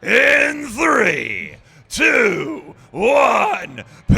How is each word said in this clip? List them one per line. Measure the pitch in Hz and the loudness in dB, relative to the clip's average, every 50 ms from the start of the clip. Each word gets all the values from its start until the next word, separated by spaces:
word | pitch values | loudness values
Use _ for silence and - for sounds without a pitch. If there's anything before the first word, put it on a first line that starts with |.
In | - 180 202 240 277 277 277 294 294 294 294 294 294 | -2 0 2 2 4 4 4 2 2 0 -2 -6 -10
three, | 285 214 240 330 330 302 262 220 185 156 143 117 120 110 92 80 78 - - - - - 151 - _ | -10 -6 -2 0 2 2 2 2 2 0 -2 -4 -6 -8 -8 -10 -12 -14 -20 -20 -20 -20 -20 -20 _
two, | - - 294 320 302 262 240 208 180 160 147 143 320 - - 151 - - - - | -4 0 0 2 2 4 2 2 0 -2 -4 -6 -8 -10 -12 -16 -20 -20 -20 -16
one, | - 139 196 233 285 294 277 262 233 220 208 427 403 196 180 - 135 120 101 - - - - | -8 -2 0 2 4 4 4 4 2 2 0 0 -2 -4 -8 -12 -14 -16 -16 -18 -18 -20 0
builds! | - - | 0 0